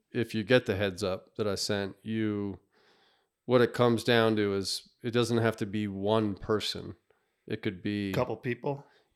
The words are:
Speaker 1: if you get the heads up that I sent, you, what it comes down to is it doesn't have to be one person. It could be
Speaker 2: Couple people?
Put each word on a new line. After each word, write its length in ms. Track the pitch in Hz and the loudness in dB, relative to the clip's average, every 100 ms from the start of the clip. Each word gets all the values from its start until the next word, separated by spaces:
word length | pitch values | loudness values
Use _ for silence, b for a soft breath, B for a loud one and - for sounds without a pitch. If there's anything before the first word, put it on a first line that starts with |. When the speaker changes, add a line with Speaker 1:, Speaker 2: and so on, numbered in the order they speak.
| _ | _
Speaker 1:
if 200 | 123 113 | -6 -4
you 100 | 113 | -2
get 220 | 104 127 123 | 4 4 4
the 100 | 98 | 0
heads 260 | 101 90 | -2 -2
up 320 | 98 95 - - | -4 -4 -6 -6
that 100 | 104 | -4
I 80 | 95 | -2
sent, 400 | - 101 98 - | -2 -2 -4 -8
you, 560 | 107 110 107 104 101 95 _ _ _ _ _ _ _ _ | -8 -4 -2 -2 -6 -10 _ _ _ _ _ _ _ _
what 160 | - 123 | 2 4
it 140 | 117 | 4
comes 300 | - 123 117 | 4 4 4
down 320 | - 117 113 107 | 4 4 4 4
to 180 | 104 | 2
is 340 | 98 95 - - _ | 0 -2 -6 -10 _
it 80 | 123 | -2
doesn't 280 | 117 113 117 | 0 2 2
have 180 | 113 110 | 2 0
to 80 | 104 | -4
be 220 | 104 104 | -4 -4
one 460 | 98 98 110 107 95 | -4 0 2 0 -4
person. 580 | - 107 - 98 87 - _ _ _ _ - | -2 -2 -2 -8 -10 -16 _ _ _ _ -10
It 140 | 107 | -6
could 200 | 110 92 | -6 -6
be 300 | 104 104 101 | -4 -4 -2
Speaker 2:
Couple 240 | 95 123 113 | -2 -2 -4
people? 480 | 127 120 147 139 - _ _ | -6 -6 -6 -8 -10 _ _